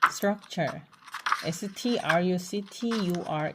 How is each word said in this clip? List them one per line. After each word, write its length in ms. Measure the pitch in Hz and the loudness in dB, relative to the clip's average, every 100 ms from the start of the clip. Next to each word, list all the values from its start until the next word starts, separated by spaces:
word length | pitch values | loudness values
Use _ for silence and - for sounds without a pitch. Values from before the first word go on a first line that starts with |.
| - | 2
structure, 720 | - 202 208 - - 147 131 - - - - - - | 4 0 0 -4 -2 -2 -2 -10 -20 -14 -8 -2 -2
S 240 | - 165 202 | -2 -4 -6
T 240 | 196 247 240 | -4 -2 0
R 240 | 151 165 | 2 4
U 140 | 180 180 | 4 2
C 240 | 180 202 | -2 -6
T 280 | 202 - 233 | -6 -6 -2
U 340 | 226 185 175 - | 0 0 0 0
R 260 | 156 151 | -2 -2